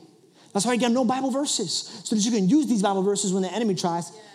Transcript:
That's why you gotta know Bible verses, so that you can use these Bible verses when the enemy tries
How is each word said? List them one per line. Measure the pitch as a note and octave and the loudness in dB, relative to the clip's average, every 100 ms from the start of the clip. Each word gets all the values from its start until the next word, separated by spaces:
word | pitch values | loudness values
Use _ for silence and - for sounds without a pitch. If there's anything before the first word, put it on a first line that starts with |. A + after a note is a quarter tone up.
| - - - _ - | -16 -20 -20 _ -8
That's | G3+ G3+ | -2 0
why | |
you | A#3+ | 2
gotta | A#3+ | 2
know | A#3+ B3 | 2 2
Bible | C4 C4+ | 0 -2
verses, | C4 D4 - F3+ - - - | -2 -2 -4 -4 -6 -8 -12
so | - | -4
that | G#3+ | 0
you | G#3 | 2
can | A3+ F3+ | 2 4
use | D4 C4+ | 4 4
these | A3+ | 2
Bible | G3+ F#3+ | 2 2
verses | F#3+ G3 G3+ | 0 0 0
when | F#3+ | 0
the | F#3 | -2
enemy | F#3+ A#3 | -2 -2
tries | F3 F3 E3+ - - - | 0 -2 -2 -6 -14 -20